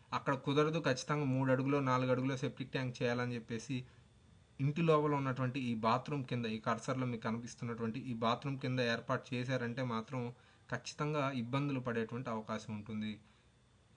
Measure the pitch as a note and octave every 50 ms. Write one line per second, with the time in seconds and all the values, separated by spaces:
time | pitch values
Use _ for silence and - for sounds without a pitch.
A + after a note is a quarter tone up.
0 | - - - B2 - - C#3 - - C#3+ C#3 D3 D3+ D#3 D#3+ E3 D#3 D3+ C3 C3
1 | - - D3+ D3 D3 C3 C3 C3 C3+ C3 C3 B2+ C3 C#3 C#3+ C#3+ C#3 C3 B2+ B2+
2 | B2+ B2+ B2+ B2+ B2+ C3+ C#3 C3 - B2+ - - C3 B2+ - C#3 C3 B2+ B2 -
3 | C3 A#2+ A#2+ A#2+ B2 B2 A#2+ A#2 A2 - A#2+ A2+ - - C3 B2+ B2+ - - -
4 | - - - - - - - - - - - - C3+ C#3+ D3 E3+ E3+ D#3+ D#3 D3+
5 | D3 D3+ D3 C#3 C#3 C3+ B2+ C3 C3 B2 A#2+ C#3+ B2+ A#2+ A#2 A2 A2 A2 A#2 B2+
6 | B2+ - D3+ C#3+ C3 C3 C3 A#2+ A#2 A2 G#2+ A2 - - A2+ - - - C3 C3
7 | C3 B2 A#2+ A2+ - A#2 A2 A#2 A#2 A2+ - - - A#2+ A#2 A2+ A#2 A2+ A2 C3
8 | A#2 C3 A#2+ A2+ A#2 A2+ A#2+ A#2 - C#3+ C3+ C3 C3+ B2+ B2+ B2+ B2 A#2 A#2 A#2
9 | A2+ - C3 B2 - - B2+ B2 B2 B2+ C3 B2 A#2+ A#2 A#2 C3 C3 B2 A#2 A2
10 | A2 - C3+ B2+ A#2+ A#2+ B2 - - - - - - - B2+ A2+ - - - -
11 | D3+ D3 D3+ D3+ C#3 C3+ C#3 B2+ A#2 A#2+ B2+ C3+ C#3+ C#3+ C3+ C3 B2+ B2+ A#2 A#2
12 | A2+ A2 A#2+ A#2+ C3 B2 A2+ A2 G#2+ - A2 G#2+ - - A2 G#2+ G2+ - A2 G#2+
13 | G#2+ G#2+ G#2+ - - - - - - - _ _ _ _ _ - _ _ -